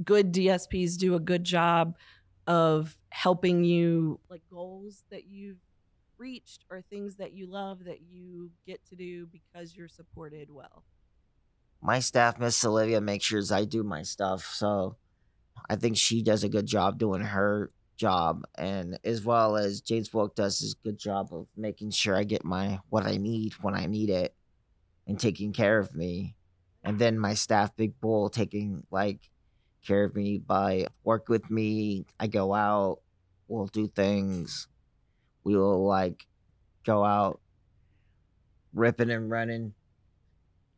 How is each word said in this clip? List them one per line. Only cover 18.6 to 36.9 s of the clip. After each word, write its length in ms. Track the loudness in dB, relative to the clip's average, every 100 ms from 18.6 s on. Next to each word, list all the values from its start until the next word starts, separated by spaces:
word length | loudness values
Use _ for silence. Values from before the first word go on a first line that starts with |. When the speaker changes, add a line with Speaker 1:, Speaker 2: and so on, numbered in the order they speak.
| -6 -6 -6 -8
Speaker 2:
as 200 | -4 -4
well 320 | 2 4 4 2
as 260 | 0 -4
James 320 | -2 -2 -2
Wilk 200 | -2 -2
does 260 | 0 0 0
his 140 | -4
good 240 | -6 -8 -6
job 360 | -4 -4 -6
of 140 | -10 -14 -10
making 340 | -10 -8 -6
sure 260 | -2 2 2
I 80 |
get 200 | 0 -2
my, 360 | -2 -2 -2 -4 -2
what 160 | -2
I 120 | 0 -2
need 360 | -2 -4 -4
when 200 | -4 -4
I 120 | -4 -4
need 220 | -2 0
it 260 | 0 -2 _ _ _ _ _ _ _ -8
and 120 | -2
taking 340 | -2 -2 -6
care 260 | 0 2 4
of 160 | 0
me. 400 | -4 -6 -4 -8 -12 _ _ _ _
And 160 | -6 2
then 200 | 2 2
my 160 | -2
staff, 420 | -2 2 2 2 0
Big 240 | -4 -2
Bull, 300 | 0 0 0
taking, 560 | -2 -4 -4 -6 -8 -6
like, 400 | -2 -2 -4 _ _ _ _ _ _
care 200 | 0 2
of 100 | 2
me 240 | 0 -2 -2
by 480 | 0 2 2 0 -2 _
work 240 | 0 0 2
with 220 | 0 0
me. 560 | -2 0 0 -2 -4 -8 -6
I 60 | -2
go 280 | 0 2
out, 460 | 2 2 2 0 -2 _ _ _ _ -10
we'll 180 | -6 -4
do 220 | -4 -4
things. 800 | 0 0 2 -2 -4 -6 -10 -14 _ _ _ _ _ _ _
We 140 | 0 2
will, 300 | 4 4 2
like, 400 | 2 0 -4 -16 _ _ _ _ _
go 200 | 0